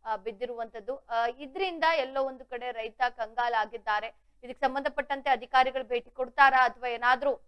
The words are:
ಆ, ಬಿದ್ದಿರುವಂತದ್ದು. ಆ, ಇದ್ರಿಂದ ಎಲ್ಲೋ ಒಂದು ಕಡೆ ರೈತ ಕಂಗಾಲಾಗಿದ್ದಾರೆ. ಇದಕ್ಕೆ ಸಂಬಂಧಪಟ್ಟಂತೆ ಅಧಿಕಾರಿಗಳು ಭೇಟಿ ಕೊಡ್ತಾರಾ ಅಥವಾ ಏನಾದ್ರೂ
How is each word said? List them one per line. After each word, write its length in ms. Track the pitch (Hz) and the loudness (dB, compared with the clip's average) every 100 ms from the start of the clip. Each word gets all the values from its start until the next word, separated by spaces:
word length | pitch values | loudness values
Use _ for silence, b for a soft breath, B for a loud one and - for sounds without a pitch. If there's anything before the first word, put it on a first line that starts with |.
ಆ, 120 | 226 214 | -4 -6
ಬಿದ್ದಿರುವಂತದ್ದು. 800 | 208 202 240 233 226 226 208 269 | -6 -8 -8 -6 -8 -10 -10 -10
ಆ, 300 | _ 233 233 240 | _ -2 -2 -4
ಇದ್ರಿಂದ 460 | 285 277 381 330 320 330 | -12 -4 -4 0 2 2
ಎಲ್ಲೋ 260 | 262 269 | 0 -2
ಒಂದು 220 | 269 262 | -2 -4
ಕಡೆ 280 | 262 240 247 | -12 -10 -8
ರೈತ 280 | 226 226 220 247 | -8 -10 -2 -2
ಕಂಗಾಲಾಗಿದ್ದಾರೆ. 1200 | 240 220 226 240 233 214 226 214 208 226 - _ _ | -2 -8 -2 0 0 -2 -6 -2 -2 -2 -14 _ _
ಇದಕ್ಕೆ 220 | - 247 269 | -16 -2 -2
ಸಂಬಂಧಪಟ್ಟಂತೆ 640 | 262 285 285 285 277 269 | 0 -4 -4 -4 -4 0
ಅಧಿಕಾರಿಗಳು 540 | 254 254 262 262 262 | 0 2 4 4 0
ಭೇಟಿ 260 | 262 240 - | -4 -4 -6
ಕೊಡ್ತಾರಾ 560 | - 254 269 277 262 247 | -8 -6 6 6 8 2
ಅಥವಾ 220 | 240 247 | 2 -6
ಏನಾದ್ರೂ 440 | 233 240 254 285 247 | -2 2 2 2 -2